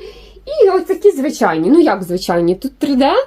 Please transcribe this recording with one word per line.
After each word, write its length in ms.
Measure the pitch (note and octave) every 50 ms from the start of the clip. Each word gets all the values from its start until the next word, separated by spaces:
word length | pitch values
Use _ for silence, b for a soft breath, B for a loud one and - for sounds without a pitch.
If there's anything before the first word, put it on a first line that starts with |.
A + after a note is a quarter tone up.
| F#4+ G#4+ B B B B B B B
І 240 | C5 D5+ D#5 A4 F#4+
ось 140 | F#4 F#4 E4+
такі 280 | - F#4 E4+ - G#4
звичайні. 580 | F4 C4+ C4 D4+ - - A3+ F3+ D#3+ D#3+ D#3+ G3
Ну, 100 | D4 F4
як 240 | D4+ C#4+ G3 G3 F#3
звичайні? 520 | E3+ F3 F#3 - - F3 E3+ E3+ E3+ F#3
Тут 220 | F#3+ - C4+ - -
три 180 | D4 C#4 C#4+
Д 180 | B3 C4+ D4 F#4 B4+ C#5